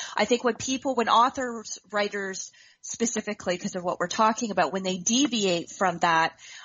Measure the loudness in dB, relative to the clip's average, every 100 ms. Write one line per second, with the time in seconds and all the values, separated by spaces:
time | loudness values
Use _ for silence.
0 | -8 -2 2 2 2 -2 -4 -4 -2 0
1 | 4 4 4 2 -6 -6 -12 -14 _ -2
2 | -2 -4 -6 -8 -12 -18 -20 _ -14 -2
3 | -2 -2 -6 -6 -4 -4 -4 -4 -4 -2
4 | -4 2 2 2 -2 2 2 0 -2 -2
5 | 0 2 2 2 2 0 -2 0 0 2
6 | 2 4 2 -2 -18 -20